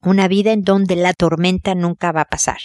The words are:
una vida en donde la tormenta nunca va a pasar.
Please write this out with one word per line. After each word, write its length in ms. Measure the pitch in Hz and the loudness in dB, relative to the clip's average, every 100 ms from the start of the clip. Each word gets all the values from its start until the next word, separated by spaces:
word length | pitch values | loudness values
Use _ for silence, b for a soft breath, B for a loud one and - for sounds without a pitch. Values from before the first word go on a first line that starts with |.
una 260 | 180 196 190 | 0 0 2
vida 240 | 196 208 | 2 2
en 100 | 220 | 0
donde 340 | 190 196 196 175 | 2 2 2 0
la 180 | 180 | 0
tormenta 640 | 180 170 160 180 185 - 180 | 2 0 2 0 0 -2 -2
nunca 360 | 175 170 180 | -2 -2 -4
va 100 | 156 | -2
a 40 | 147 | -4
pasar. 320 | 147 - - | -2 -4 -6